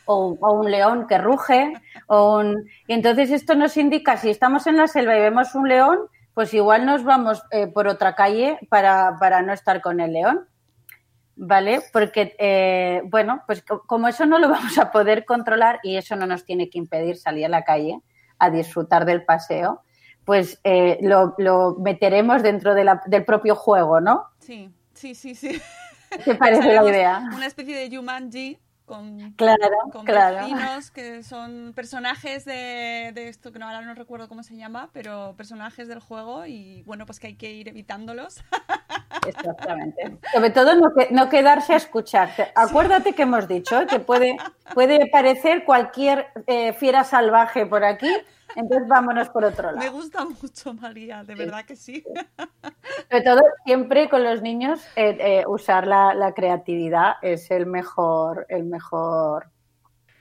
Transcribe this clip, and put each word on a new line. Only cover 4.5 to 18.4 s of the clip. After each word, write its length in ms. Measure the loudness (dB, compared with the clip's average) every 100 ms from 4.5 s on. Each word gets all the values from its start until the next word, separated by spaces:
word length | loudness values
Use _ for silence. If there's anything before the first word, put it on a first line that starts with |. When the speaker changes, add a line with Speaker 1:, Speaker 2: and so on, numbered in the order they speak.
| 0 2
Speaker 1:
en 100 | 2
la 80 | 2
selva 300 | 2 2 4
y 40 |
vemos 340 | 4 2 0
un 140 | -2 2
león, 300 | 4 4 2 -2 _ _
pues 220 | -6 -2
igual 320 | 2 4 4 4
nos 180 | 0
vamos, 380 | 2 2 2 -4 -4
eh, 160 | -4 -2
por 220 | -2 -2
otra 260 | 0 0
calle 440 | 2 0 2 -2 -4 0
para, 460 | 2 4 4 2 2
para 240 | 2 2
no 100 | 0
estar 300 | -4 -2 -2
con 180 | -2 -4
el 140 | -4
león, 320 | -2 0 -2 -6 _ _ _ _ _ _ _ _ -14
¿vale? 460 | 0 2 2 -2 -2
Porque, 420 | -2 0 0 -4 -2
eh, 640 | 0 2 2 0 -2 -4
bueno, 380 | -2 -2 0 -4 -6
pues 160 | -8
co-, 200 | -8 -10 -4
como 220 | -2 -2
eso 160 | 0
no 140 | 2 4
lo 100 | 2
<laughs> 80 | 0 -2
vamos 60 | 0
a 120 | 2
poder 340 | 2 2 0 0
controlar 520 | -4 -2 2 2 0
y 140 | -4 -8
eso 200 | -6 -6
no 100 | -6
nos 180 | -6 -6
tiene 240 | -6 -6
que 80 | -8
impedir 400 | -8 -6 -4 -6
salir 260 | -6 -4
a 60 | -2
la 140 | -2
calle 360 | 0 0 -2 -8 -16 _ _
a 100 | 0